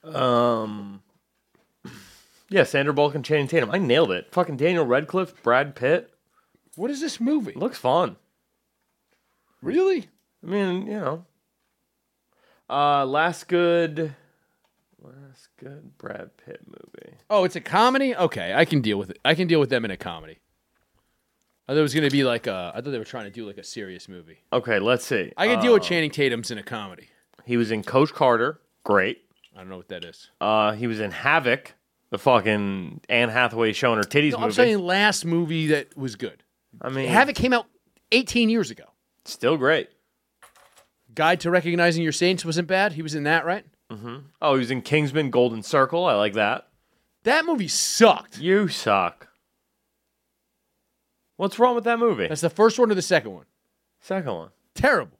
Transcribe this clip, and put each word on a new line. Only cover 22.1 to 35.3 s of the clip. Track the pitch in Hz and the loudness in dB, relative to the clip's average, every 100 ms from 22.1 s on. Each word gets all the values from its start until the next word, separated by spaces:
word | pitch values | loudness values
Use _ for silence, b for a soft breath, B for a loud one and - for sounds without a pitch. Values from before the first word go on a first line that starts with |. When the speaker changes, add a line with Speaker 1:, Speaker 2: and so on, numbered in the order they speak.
Speaker 2:
be | 139 | 2
like | 131 117 120 | 2 0 -4
a, | 95 87 | -6 -8
I | 107 | -10
thought | 131 | -8
they | 127 | -10
were | |
trying | 107 127 | -10 -12
to | 101 | -14
do, | 117 107 | -14 -16
like, | 98 | -16
a | |
serious | 90 - 98 90 - | -16 -14 -12 -14 -18
movie. | 90 82 82 _ | -20 -20 -20 _
Speaker 1:
Okay, | 127 120 104 | -4 0 0
let's | 104 123 | 2 -2
see. | - 117 87 - | 0 -4 -4 -2
Speaker 2:
I | 202 | -2
can | 240 | 0
deal | 247 | 4
with | 214 | 4
Speaker 1:
Uh, | - | 4
Speaker 2:
Channing | 175 151 | -2 -2
Tatum's | - 135 120 113 | 0 -2 -2 -8
in | 110 | -12
a | |
comedy. | 98 117 101 87 _ _ _ _ - | -10 -12 -12 -16 _ _ _ _ -4
Speaker 1:
He | 120 | -2
was | 113 | 0
in | 110 | -2
Coach | 98 131 151 | 0 2 2
Carter. | - 135 117 127 156 _ _ | 2 2 2 0 -6 _ _
Great. | - 98 95 - _ _ _ | 2 2 2 -4 _ _ _
Speaker 2:
I | 92 | -20
don't | 92 | -18
know | 92 | -18
what | 87 | -16
that | 90 | -16
is. | 85 - - _ | -16 -20 -20 _
Speaker 1:
Uh, | 104 107 107 | 0 2 0
he | 107 120 | -2 -6
was | 110 | -4
in | 104 | -6
Havoc, | - 139 160 127 131 - _ _ _ _ | -4 0 2 2 -2 -4 _ _ _ _
the | - | -2
fucking | 139 120 101 104 101 95 90 - - | 2 4 2 0 -2 -6 -10 -14 -2
Anne | 117 120 | 0 0
Hathaway | 113 123 113 113 | 0 0 0 -2
showing | 101 127 113 | 2 0 0
her | |
titties | 101 143 147 | 2 2 2
Speaker 2:
No, | - | 0
Speaker 1:
movie. | 226 | -2
Speaker 2:
I'm | |
saying | 202 247 208 | 2 2 2
last | 175 190 208 185 | 0 2 2 0
movie | 165 | -2